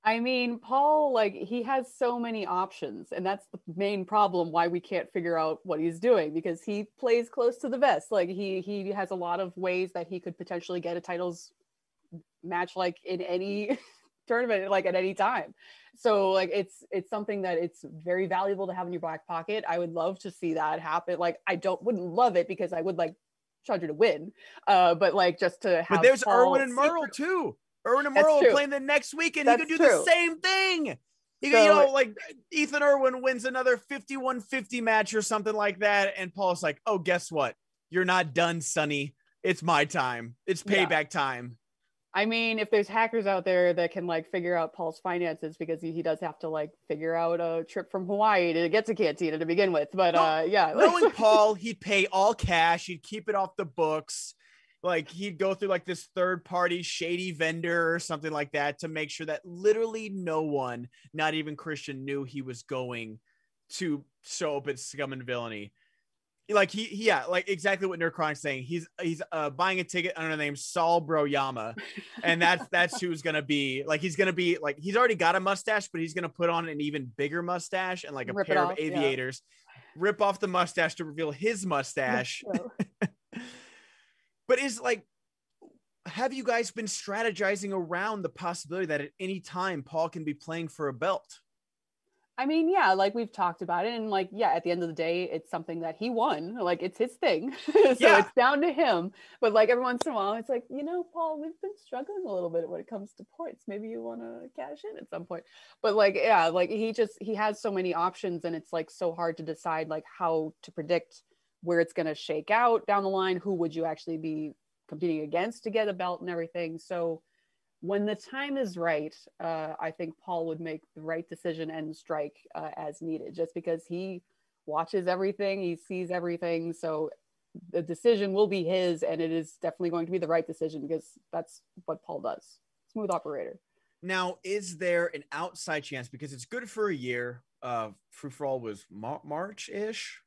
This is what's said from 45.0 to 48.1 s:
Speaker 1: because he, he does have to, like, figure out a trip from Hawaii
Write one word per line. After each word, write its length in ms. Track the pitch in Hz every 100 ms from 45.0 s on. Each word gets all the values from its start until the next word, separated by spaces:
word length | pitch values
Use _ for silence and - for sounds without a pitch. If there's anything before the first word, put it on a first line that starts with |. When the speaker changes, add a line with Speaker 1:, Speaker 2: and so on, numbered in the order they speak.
| 190 175 175 156 156 156
Speaker 1:
because 260 | 165 160
he, 120 | 165
he 80 | 165
does 180 | 170 156
have 200 | 175 156
to, 100 | 160
like, 220 | 156 151 _ _
figure 260 | 151 160 165
out 240 | 170 170
a 240 | 170 165
trip 260 | 165 202 180
from 160 | 196
Hawaii 460 | 180